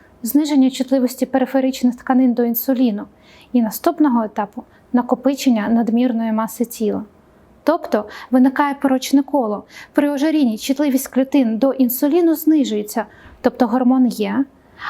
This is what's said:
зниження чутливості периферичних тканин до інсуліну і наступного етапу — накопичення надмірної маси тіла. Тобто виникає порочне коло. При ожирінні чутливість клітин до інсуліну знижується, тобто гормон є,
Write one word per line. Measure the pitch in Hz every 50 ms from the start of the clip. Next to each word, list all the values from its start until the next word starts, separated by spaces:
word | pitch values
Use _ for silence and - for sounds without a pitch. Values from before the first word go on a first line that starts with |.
| - _ _ _ -
зниження | 226 - 285 311 285 302 269 262 254
чутливості | 254 - 262 - 262 277 254 247 - - 254
периферичних | 247 - 262 254 254 - 269 262 262 262 - - 247 240
тканин | - - - 262 254 262 247 233
до | - 240
інсуліну | 233 233 - - - 269 233 262 233 202 208 - - _ _ _ - - - - _ -
і | 247 226
наступного | 208 - - - 339 330 330 302 294 240 233 220
етапу — | 214 - - 208 202 - 247 - _ _ _ _ _ -
накопичення | 247 247 - 247 - - 269 285 269 - 269 233 214 202 214
надмірної | 233 233 233 196 220 233 254 254 226 226 226 226 220
маси | 220 226 226 - - 240
тіла. | 233 - - 220 208 196 190 208 - _ _ _ _ _ _ _ _ _ _ -
Тобто | - 320 349 330 - - 214 208 208 - - - -
виникає | 247 262 254 269 269 - 294 285 277
порочне | 277 - 269 262 254 262 - - 277 277
коло. | - - 285 240 214 208 190 - _ - - - - -
При | - 294 285
ожирінні | 285 269 285 320 311 311 285 240 214 214
чутливість | - - 269 269 302 285 247 262 - -
клітин | - 247 269 269 - 285 262 220 220 214
до | 262 269 254
інсуліну | 262 262 240 247 - 294 294 294 359 339 330 311
знижується, | 311 - 302 320 311 262 208 220 208 208 208 - 233 208 - - - - - - _
тобто | - 262 - - 254
гормон | 214 220 262 254 240 262 262 254
є, | 233 202 - 208 196 202 247 277 - _ _ _ _ _ - -